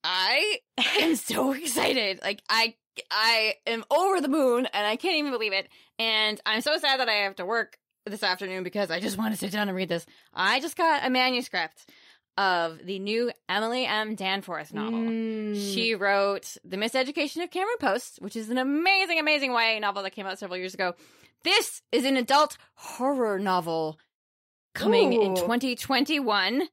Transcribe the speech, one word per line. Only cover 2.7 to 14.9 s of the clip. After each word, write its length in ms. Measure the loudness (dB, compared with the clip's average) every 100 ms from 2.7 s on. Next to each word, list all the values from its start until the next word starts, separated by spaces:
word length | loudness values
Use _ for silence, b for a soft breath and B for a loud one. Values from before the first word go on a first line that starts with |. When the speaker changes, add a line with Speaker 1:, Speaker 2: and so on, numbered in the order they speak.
| -4 _ -18 -6
Speaker 1:
I 440 | 0 2 4 2 -2 -4
am 180 | -4 2
over 300 | 2 4 2
the 80 | 2
moon, 380 | 4 4 4 0
and 200 | -2 -2
I 100 | 0
can't 200 | 0 0
even 160 | -2
believe 200 | -2 -2
it. 160 | -2 -4 b b -4
And 400 | 0 2 0 0
I'm 160 | -2 0
so 160 | 0 0
sad 220 | 2 2
that 80 | 2
I 60 | 2
have 120 | 0 -4
to 100 | -4
work 320 | -2 -4 -10 _ _
this 180 | -10 -4
afternoon 420 | -2 -2 -4 -6
because 260 | -4 -2 -2
I 100 | -2
just 160 | -4 -2
want 160 | -4
to 60 | -4
sit 140 | -4
down 160 | -2 -2
and 80 | -2
read 120 | -2
this. 160 | -4 -6 b b
I 260 | -2 0 2
just 160 | -2 0
got 300 | 2 4 2
a 40 |
manuscript 800 | 2 2 0 -4 -6 -6 -10 -20 B B B _ 0
of 420 | 2 2 0 -4
the 140 | -8 -6
new 320 | -2 0 0 -4 -4
Emily 380 | -2 0 -2 0
M. 280 | -2 -2
Danforth 600 | -4 -2 -2 -4 -10 -8
novel. 240 | -6 -4